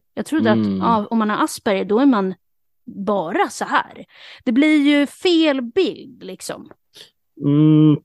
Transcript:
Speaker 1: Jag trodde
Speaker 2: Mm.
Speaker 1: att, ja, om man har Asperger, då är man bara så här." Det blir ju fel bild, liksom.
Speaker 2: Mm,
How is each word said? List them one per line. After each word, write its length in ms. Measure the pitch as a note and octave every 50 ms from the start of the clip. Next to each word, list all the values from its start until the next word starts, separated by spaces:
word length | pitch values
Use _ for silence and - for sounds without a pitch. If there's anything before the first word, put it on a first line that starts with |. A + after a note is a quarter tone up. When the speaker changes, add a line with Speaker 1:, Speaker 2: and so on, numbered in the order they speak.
| _ _ -
Speaker 1:
Jag 120 | A3 G#3
trodde 240 | - D4 D#4+ A3 A3
Speaker 2:
Mm. 320 | G#3+ A3+ G#3+ G3+ G3 F#3+
Speaker 1:
att, 60 | G3+
ja, 200 | A#3 A#3 G#3+ G#3 -
om 80 | A#3 A3+
man 100 | G#3+ G#3
har 140 | G#3 - D4+
Asperger, 420 | D#4 - - - A#3 G3 F#3+ G3
då 140 | F#3 G3+ A#3
är 60 | C#4
man 280 | C#4+ B3 G3+ F#3+ F#3+ F3+ _ _ _ _ _ _ _ _ _ - B3 G#3 F#3+ G3
bara 440 | G#3+ G#3 G3 D#3+ D#3+ G#3+ F4+ G4+ -
så 160 | - - G3+
här." 400 | F#3+ C4 C#4+ - - - - - _ _ - - - - - -
Det 60 | B3+
blir 260 | A3 B3+ D#4 D#4 D#4 D4+ C#4
ju 180 | C#4+ D4 C#4+ C#4+
fel 560 | - - - - F#4+ E4+ D#4+ D#4+ D4+ C#4 C4+
bild, 640 | B3 A#3 - F#4+ F4+ A3+ D#3+ - - C4 - - -
liksom. 460 | F#3 F#3 - - - - - - - - _ _ _ _ - - _ _ _ _ _ _ - -
Speaker 2:
Mm, 520 | D3 C#3+ D3 D3+ D#3 D#3 D3+ D#3 D#3 D3 D3+ _